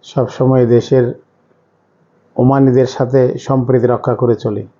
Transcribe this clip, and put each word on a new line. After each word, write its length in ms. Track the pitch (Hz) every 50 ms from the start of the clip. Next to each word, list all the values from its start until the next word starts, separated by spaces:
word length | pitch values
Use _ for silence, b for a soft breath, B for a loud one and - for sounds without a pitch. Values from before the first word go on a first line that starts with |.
| _
সবসময় 600 | - - 139 123 - - - 131 131 131 127 123
দেশের 380 | 117 120 117 110 - 139 131 123 120 - - _ _ _ _ _ _ _ _ _ _ _ _ _ _ _ _ _ _ _ _ _ _ _
ওমানিদের 500 | - 123 131 135 139 139 135 123 131 127
সাথে 340 | 123 - - 135 127 131 135 123 123 - -
সম্প্রীতি 480 | - - 139 131 123 123 131 123 113
রক্ষা 280 | 120 120 113 - 139 117
করে 200 | - 127 120 113
চলি 300 | - - 117 104 101 95 - _